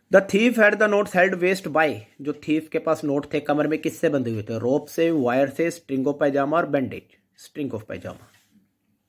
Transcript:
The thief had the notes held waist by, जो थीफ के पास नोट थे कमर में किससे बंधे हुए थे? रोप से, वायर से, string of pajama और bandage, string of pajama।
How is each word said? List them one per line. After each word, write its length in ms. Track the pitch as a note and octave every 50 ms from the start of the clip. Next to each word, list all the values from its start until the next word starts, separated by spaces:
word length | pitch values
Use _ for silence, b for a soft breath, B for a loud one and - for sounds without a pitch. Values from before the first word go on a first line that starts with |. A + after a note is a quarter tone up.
| B - F#3
The 60 | G3 F#3+ - -
thief 220 | G3 A#3 B3+ A3+ A3+
had 220 | G#3+ G#3 G#3+ G3+
the 120 | G#3+ G#3 G3+
notes 220 | G3+ G#3 - -
held 280 | F3+ F#3 F#3+ F#3+ F3 F3
waist 300 | F#3 F#3+ F#3+ - D#3+ C#3+
by, 220 | D#3 D#3+ D3 A2+ G#2+ - _ _ -
जो 120 | C#3 D3 D3
थीफ 360 | - - - D3+ D#3 D#3 -
के 100 | - D#3
पास 240 | - D#3+ D#3 D#3 -
नोट 300 | D3 C#3 C#3+ C#3+ - -
थे 60 | D3
कमर 280 | C#3+ - D3 D3+ D3 C#3+
में 120 | D#3 D#3
किससे 300 | - D#3+ D#3 - - D#3+
बंधे 220 | D3 C3+ B2 A#2
हुए 120 | A2+ G#2+ G2+
थे? 160 | - A2+ A2
रोप 280 | A#2 A#2+ C#3 D3 D3 -
से, 240 | - E3 E3 E3
वायर 380 | E3 D3+ B2 A#2+ B2 C3 C#3 C3+
से, 220 | - - E3 E3+
string 360 | D#3+ - _ - C3+ C3 C3 C#3+
of 140 | C#3 -
pajama 320 | D#3 C#3+ C3+ C#3 C#3 D3 D#3
और 120 | E3+ F3
bandage, 500 | D3 C#3+ C#3 B2+ G#2+ F#2 F#2 - _ _ _ _ _ _ _ - -
string 260 | - D3 C#3+ B2+ -
of 80 | G#2 - -
pajama। 360 | G2 F#2 - F#2+ - - G#2 _ _ _ _ _ _ _ _ _ _ _ _ _ _ _ _